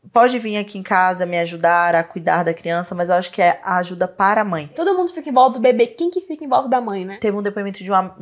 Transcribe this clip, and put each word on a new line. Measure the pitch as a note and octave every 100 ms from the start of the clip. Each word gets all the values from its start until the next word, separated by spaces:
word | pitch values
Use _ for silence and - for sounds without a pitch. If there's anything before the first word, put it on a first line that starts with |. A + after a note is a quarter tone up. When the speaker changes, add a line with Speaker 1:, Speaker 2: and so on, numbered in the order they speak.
| -
Speaker 1:
"Pode | A#3 B3 B3
vir | A3 G#3
aqui | G#3 G3
em |
casa | F#3+ F#3+ F#3 F3+
me | F3+ F3
ajudar | E3+ E3+ E3+ F3 E3+
a | E3+
cuidar | E3 F#3+ E3 E3
da | E3+
criança", | E3 E3+ E3+ F3+
mas | F3+ F3
eu | F3+
acho | F#3
que | -
é | F3 E3+
a | F#3+ F#3
ajuda | F3+ F3 F#3
para | - G3 A3
a |
mãe. | G#3 E3+ D3 -
Speaker 2:
Todo | F4
mundo | F#4 F4
fica | F4 D4+
em |
volta | B3+ B3+
do | B3+
bebê, | B3+ A3+ A#3
quem | - E4+
que | F4+
fica | - D4+
em | D4
volta | B3+ C4
da | B3
mãe, | A#3 G3 F#3
né? | G3
Speaker 1:
Teve | G#3+ G3+
um |
depoimento | G3+ G#3 G3+ G3
de | F#3
uma, | F#3+
uma | F#3 -